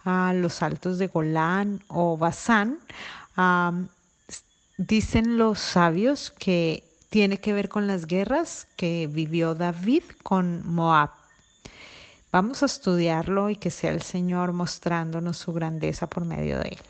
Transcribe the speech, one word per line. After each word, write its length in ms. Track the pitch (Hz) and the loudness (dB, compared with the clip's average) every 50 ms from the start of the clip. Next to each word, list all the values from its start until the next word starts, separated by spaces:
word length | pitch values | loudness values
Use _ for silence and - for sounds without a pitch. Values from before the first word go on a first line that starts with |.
| - | -2
ah, 280 | 185 185 185 185 185 185 | 0 2 2 2 2 2
los 260 | 185 180 170 - - | 2 0 0 0 -2
altos 380 | 170 156 151 147 - 180 185 180 | -2 -2 -2 -4 -4 -4 -2 -2
de 80 | 190 | -2
Golán 760 | 180 - 165 156 156 160 160 160 165 180 196 202 208 202 185 - | 0 0 0 0 2 2 2 2 2 2 0 0 -2 -4 -6 -10
o 300 | _ - 170 175 170 165 | _ -2 0 2 2 2
Basán, 640 | 156 165 170 - - - - 233 214 202 226 277 339 - _ - - - - - - - - _ | 2 0 0 0 -2 0 2 4 4 4 0 -4 -6 -10 _ -18 -16 -16 -16 -16 -18 -20 -10 _
am, 540 | - 185 185 180 180 175 175 170 175 185 170 _ _ _ _ _ _ _ | 2 4 4 4 4 2 2 0 -2 -6 -8 _ _ _ _ _ _ _
s-, 160 | - - - _ _ _ _ _ _ _ - | -20 -20 -20 _ _ _ _ _ _ _ -8
dicen 600 | 185 - 220 220 202 - - 226 226 233 233 226 | -2 2 2 2 2 2 2 2 2 2 2 4
los 220 | 226 220 208 - | 4 2 2 0
sabios 720 | - - - 185 175 170 160 175 214 254 285 277 - - - _ | -4 0 2 4 4 4 4 2 2 2 0 0 -4 -14 -14 _
que 420 | - 190 185 175 170 165 156 - _ _ _ _ _ _ | -2 0 2 2 2 0 -2 -4 _ _ _ _ _ _
tiene 300 | - 214 202 196 196 196 | 2 2 4 4 2 -2
que 140 | - 214 208 | -2 -2 -2
ver 160 | 202 202 202 | -2 -2 -2
con 180 | - 214 202 | -2 -2 -2
las 180 | 202 196 180 165 | 0 -2 -4 -2
guerras 600 | 160 180 185 196 208 262 302 339 - - - - _ _ | -2 0 0 0 2 0 0 0 -2 -6 -16 -16 _ _
que 320 | - 185 170 170 170 165 | -4 -2 -2 -2 -2 -2
vivió 480 | 151 147 156 160 151 160 170 165 165 165 | -4 -2 -4 -2 0 0 0 0 0 0
David 480 | 160 175 175 170 170 180 208 262 339 - - - _ - | 0 -2 -2 -2 -2 0 2 2 2 0 -2 -20 _ -4
con 420 | - 196 190 180 175 175 165 - | 0 2 2 2 0 -2 -4 -4
Moab. 440 | - 170 170 165 165 160 156 147 143 - _ _ _ _ _ _ _ _ _ _ - - - - - - - - - - _ _ _ | -2 0 0 4 6 6 6 4 2 -2 _ _ _ _ _ _ _ _ _ _ -20 -18 -18 -20 -20 -20 -20 -20 -20 -20 _ _ _
Vamos 320 | - 180 185 226 277 - 285 | 2 2 2 2 0 0 0
a 40 | |
estudiarlo 840 | 262 - - - 190 180 175 170 170 165 160 170 175 190 196 202 208 | 0 0 -2 0 2 2 4 4 2 2 0 0 0 0 0 0 0
y 80 | 214 | -2
que 140 | - - 175 | -2 -4 -6
sea 200 | - - - 160 | -6 -2 -2 -2
el 120 | 160 165 - | -2 -2 -4
Señor 500 | - - 180 180 180 180 180 180 180 175 | -4 -4 -2 -2 0 0 0 0 -2 -2
mostrándonos 840 | 180 175 160 - - - 175 170 170 165 160 160 165 170 175 165 - | -2 -4 -4 -6 -6 -4 -2 -2 -2 -2 -4 -4 -4 -4 -4 -4 -6
su 160 | - - 165 | -6 -6 -4
grandeza 540 | 170 165 160 160 160 156 156 151 - 175 160 | -4 -4 -4 -4 -4 -4 -4 -4 -4 -6 -6
por 180 | - 180 170 | -4 -6 -4
medio 320 | 170 160 156 - - - - | -4 -4 -4 -2 -2 -2 -2
de 100 | - - | -4 -6
él. 100 | - - - - | -8 -12 -18 -20